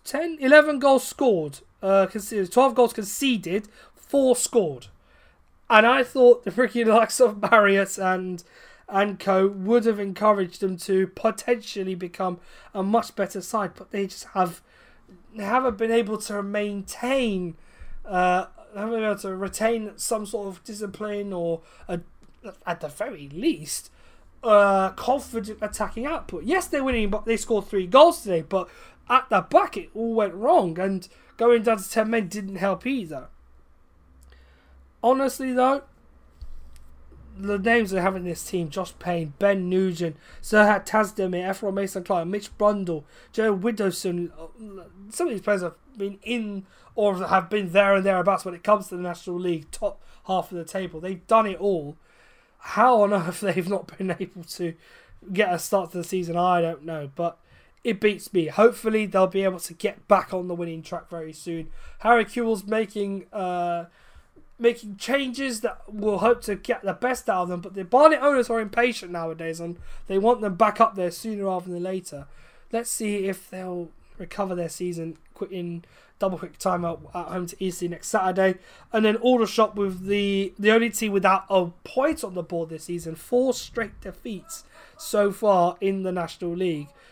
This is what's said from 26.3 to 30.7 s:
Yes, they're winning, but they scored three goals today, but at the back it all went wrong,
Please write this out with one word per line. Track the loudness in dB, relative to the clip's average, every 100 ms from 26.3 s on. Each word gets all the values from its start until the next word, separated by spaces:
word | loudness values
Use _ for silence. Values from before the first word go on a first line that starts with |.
| -8
Yes, | -2 -2 0
they're | -2
winning, | 0 0 0
but | -2 -2
they | -2
scored | 0 -2 -2
three | -4 4
goals | 8 8 6
today, | -2 -2
but | 0 -4 -4 -12 -20 -14 0
at | 0 4
the | 0
back | 4 4 4 -2
it | -10
all | -6 -2
went | 0 0
wrong, | 0 4 4 4